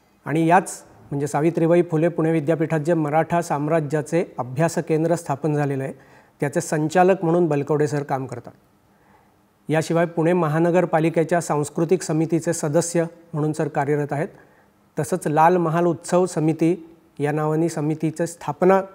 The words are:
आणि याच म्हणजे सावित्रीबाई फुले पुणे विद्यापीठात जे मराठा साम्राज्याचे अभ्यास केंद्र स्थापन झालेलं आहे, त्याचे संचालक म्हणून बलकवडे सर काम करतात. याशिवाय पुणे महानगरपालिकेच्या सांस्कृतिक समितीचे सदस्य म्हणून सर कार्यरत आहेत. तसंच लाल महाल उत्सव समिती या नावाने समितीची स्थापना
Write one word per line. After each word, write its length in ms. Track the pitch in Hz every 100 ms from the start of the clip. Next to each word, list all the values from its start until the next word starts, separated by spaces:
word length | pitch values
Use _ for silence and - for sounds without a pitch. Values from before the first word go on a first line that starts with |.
| _ _
आणि 220 | 139 156 165
याच 380 | 185 196 - - - -
म्हणजे 160 | 143 143
सावित्रीबाई 560 | 147 165 165 160 175
फुले 260 | 175 156 170
पुणे 240 | 170 160
विद्यापीठात 480 | 165 143 156 156 160
जे 140 | 147
मराठा 480 | 170 147 160 160 175
साम्राज्याचे 920 | 165 143 151 165 143 151 147 165 - -
अभ्यास 400 | 123 127 165 170
केंद्र 360 | 151 156 165
स्थापन 400 | 165 160 135 156
झालेलं 300 | 147 143 135
आहे, 80 | 135 - - - _ -
त्याचे 200 | 143 170
संचालक 640 | - 156 151 185 180 185
म्हणून 220 | 165 175 165
बलकवडे 400 | 143 139 147 147
सर 160 | 143
काम 240 | 143 135 131
करतात. 260 | 117 - - _ _ _ _ _ _ _ _ _ _ -
याशिवाय 380 | 160 156 165 170
पुणे 260 | 170 160
महानगरपालिकेच्या 1080 | 180 156 160 175 180 170 160 160 165 160 170
सांस्कृतिक 600 | - 147 143 - 165 185
समितीचे 500 | - 156 165 165 170
सदस्य 520 | 165 156 165 160 170 165 - -
म्हणून 200 | 147 151
सर 160 | 156 151
कार्यरत 400 | 151 143 147 143
आहेत. 180 | 143 202 - - _ _ _ _ -
तसंच 280 | 147 180 165
लाल 300 | 151 165 180
महाल 280 | 165 165
उत्सव 420 | 175 156 - 180 185
समिती 680 | 160 156 156 165 190 - - _ -
या 140 | 143
नावाने 360 | 151 156 156 165
समितीची 580 | 160 151 156 156 160 165
स्थापना 560 | - - - 185 190 190